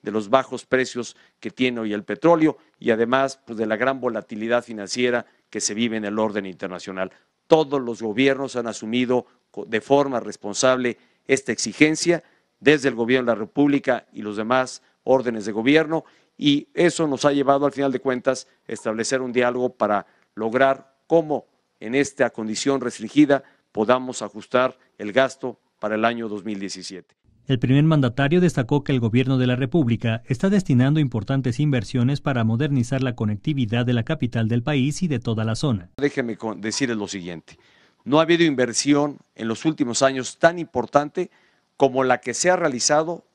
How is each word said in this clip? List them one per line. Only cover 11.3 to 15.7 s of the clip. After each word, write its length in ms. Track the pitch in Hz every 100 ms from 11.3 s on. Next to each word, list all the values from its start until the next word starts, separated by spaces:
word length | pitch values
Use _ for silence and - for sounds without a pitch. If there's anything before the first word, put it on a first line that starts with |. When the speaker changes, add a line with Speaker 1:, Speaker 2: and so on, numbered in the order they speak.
| 135 -
Speaker 1:
exigencia 720 | 113 - 98 151 156 170 170 _ _ _ _
desde 280 | - 151 135
el 60 |
gobierno 380 | 117 117 131 120
de 40 | 107
la 80 |
República 640 | 107 - 143 143 135 120 -
y 100 | 110
los 140 | 107 104
demás 460 | 110 127 127 - _ _
órdenes 420 | - 131 123 113 101
de 60 |
gobierno, 520 | 104 117